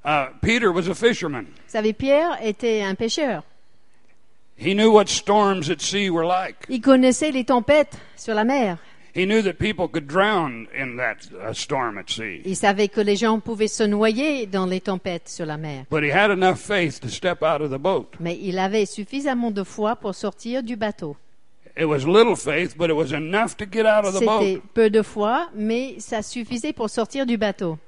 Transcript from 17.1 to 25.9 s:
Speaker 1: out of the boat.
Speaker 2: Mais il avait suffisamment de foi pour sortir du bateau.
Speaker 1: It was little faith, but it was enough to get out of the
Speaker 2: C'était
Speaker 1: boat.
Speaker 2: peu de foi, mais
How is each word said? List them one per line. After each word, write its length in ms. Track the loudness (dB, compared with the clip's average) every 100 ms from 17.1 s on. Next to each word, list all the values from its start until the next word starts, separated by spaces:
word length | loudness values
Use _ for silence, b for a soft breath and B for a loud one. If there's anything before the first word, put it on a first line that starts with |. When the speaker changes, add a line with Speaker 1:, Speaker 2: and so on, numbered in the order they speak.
| -4 -4 0
Speaker 1:
out 180 | 0 0
of 80 | -2
the 80 | -2
boat. 380 | 0 0 -4 -8
Speaker 2:
Mais 180 | -8 -6
il 180 | -6 -2
avait 280 | 0 0 -2
suffisamment 640 | -4 -8 -4 -2 -2 -2
de 120 | -4
foi 340 | -6 -2 -2 -2
pour 180 | -6
sortir 480 | -6 -8 -8 -8 -6
du 140 | -6 -4
bateau. 400 | -6 -6 -10 -12 -18 -20 -20 -20 -16 -4
Speaker 1:
It 60 |
was 220 | 0 0 4
little 300 | 6 6 4
faith, 400 | 0 -2 -2 -2
but 100 | 0
it 60 | 0
was 160 | 0
enough 420 | -2 -2 0 0 -4
to 80 | -6
get 140 | 2 4
out 200 | 4 2
of 80 |
the 60 | 2
Speaker 2:
C'était 340 | 2 2 2 -2
Speaker 1:
boat. 60 | -4
Speaker 2:
peu 160 | 2 4
de 120 | 4
foi, 460 | 0 -2 0 0 -2
mais 420 | -6 -2 -2 -4